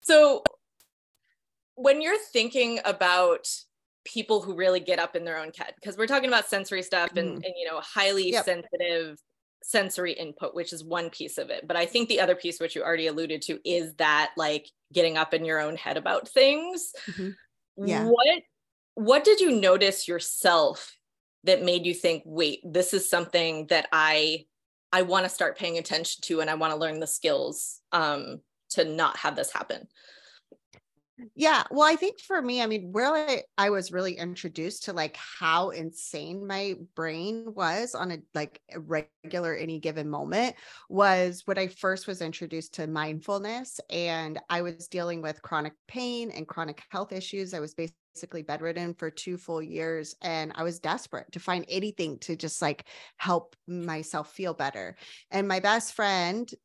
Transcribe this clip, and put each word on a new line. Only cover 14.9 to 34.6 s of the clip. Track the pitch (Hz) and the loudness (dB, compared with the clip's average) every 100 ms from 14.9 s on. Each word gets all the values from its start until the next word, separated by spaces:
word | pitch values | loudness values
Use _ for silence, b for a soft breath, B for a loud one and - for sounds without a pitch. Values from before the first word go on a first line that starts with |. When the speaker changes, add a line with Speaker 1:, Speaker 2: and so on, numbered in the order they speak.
Speaker 1:
getting | 147 165 156 | 2 4 4
up | 160 | 0
in | 160 165 | 0 0
your | 156 | 0
own | 151 165 | -2 -4
head | - 147 | -4 -4
about | 151 190 - | 0 -2 2
things. | - 269 294 330 359 - - B | 6 6 6 -2 -6 -8 -12 B
Speaker 2:
Mm-hmm. | 196 190 190 B _ _ - | -8 -8 -8 B _ _ -6
Yeah. | 196 214 220 | -2 0 4
Speaker 1:
What, | 233 269 339 - _ _ _ _ | 6 6 4 -2 _ _ _ _
what | - 214 277 | -4 6 6
did | 294 415 | 8 8
you | 370 | 8
notice | 240 190 185 196 190 - | 6 6 8 6 2 -4
yourself | 175 - - 190 170 147 - - - _ _ _ _ | -4 -4 2 6 6 6 2 -12 -20 _ _ _ _
that | 165 180 | 4 4
made | 180 175 175 | 6 2 0
you | |
think, | 175 - 160 160 | 0 0 0 -4
"Wait, | 156 156 143 | -2 0 -2
this | 180 160 180 | -2 0 2
is | 196 185 | 0 2
something | 175 170 175 165 156 156 | 0 2 0 0 -2 0
that | 165 - | 2 4
I, | 160 156 156 156 160 - _ _ _ _ | 4 4 4 2 0 -8 _ _ _ _
I | 185 | 2
wanna | 180 185 185 | 4 2 2
start | - 170 - | 0 -2 -2
paying | 180 170 | -4 -4
attention | 165 160 170 - | -4 -4 -4 -8
to, | - 165 | -4 -2
and | 156 | 0
I | 156 | 0
wanna | 160 156 | 0 0
learn | 160 156 | -2 -4
the | 156 | -6
skills, | - 160 139 135 151 - - _ | -2 0 0 0 -6 -10 -12 _
um, | 175 156 143 127 151 _ _ _ | 0 2 -2 -6 -12 _ _ _
to | - | 0
not | 156 156 165 - | 0 2 0 2
have | - 147 | -4 -2
this | 135 | -6
happen"? | - - - - b b b b b _ - _ _ _ _ _ _ 233 - | -6 -6 -8 -10 b b b b b _ -20 _ _ _ _ _ _ -20 0
Speaker 2:
Yeah. | 311 285 - | 4 4 2
Well, | 262 302 | 4 6
I | |
think | 320 370 - | 6 0 -6
for | - 381 | -4 -2
me, | 247 247 | 0 -2
I | 226 | -2
mean, | 220 180 | -2 -4
where | 196 254 | 0 2
I, | 311 302 247 - - | 2 0 -2 -4 0
I | 202 | 2
was | 202 185 | 2 -2
really | 180 185 180 | -4 -4 -4
introduced | 170 175 175 160 | -8 -8 -10 -8